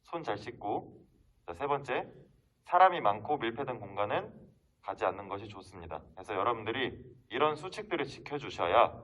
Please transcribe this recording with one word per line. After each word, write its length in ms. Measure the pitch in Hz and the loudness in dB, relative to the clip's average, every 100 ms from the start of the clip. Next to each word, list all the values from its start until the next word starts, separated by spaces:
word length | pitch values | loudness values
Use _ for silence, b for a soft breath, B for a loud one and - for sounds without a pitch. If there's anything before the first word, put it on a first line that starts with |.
손 200 | - 170 | -10 -8
잘 140 | 143 104 | -6 -6
씻고. 580 | 120 - 104 143 - - - _ _ _ - | -8 -8 -4 -4 -6 -20 -20 _ _ _ -14
자, 80 | |
세 140 | - 139 | -4 0
번째, 400 | 143 131 143 190 - - _ _ _ | 0 0 -2 -2 -14 -20 _ _ _
사람이 380 | - 175 185 175 | 2 8 8 8
많고 360 | 110 107 107 147 | 2 2 0 0
밀폐된 420 | 113 120 139 113 | 0 -2 -4 -6
공간은 540 | 101 98 104 156 202 - - _ _ _ | -6 -2 0 0 -2 -14 -20 _ _ _
가지 240 | - 95 104 | -8 0 0
않는 220 | 95 98 | 0 -6
것이 200 | 101 95 | -8 -8
좋습니다. 520 | 95 92 92 82 78 - | -14 -14 -14 -10 -10 -12
그래서 200 | - 95 95 | -16 -4 0
여러분들이 640 | 110 117 113 131 123 - - - _ | 2 2 -2 -2 -2 -4 -16 -20 _
이런 260 | 113 151 147 | 2 2 2
수칙들을 500 | 180 - - 165 139 | -6 -8 -4 -4 -4
지켜주셔야 880 | - - 143 107 95 87 107 104 - | -8 -8 -6 -6 -2 4 6 6 2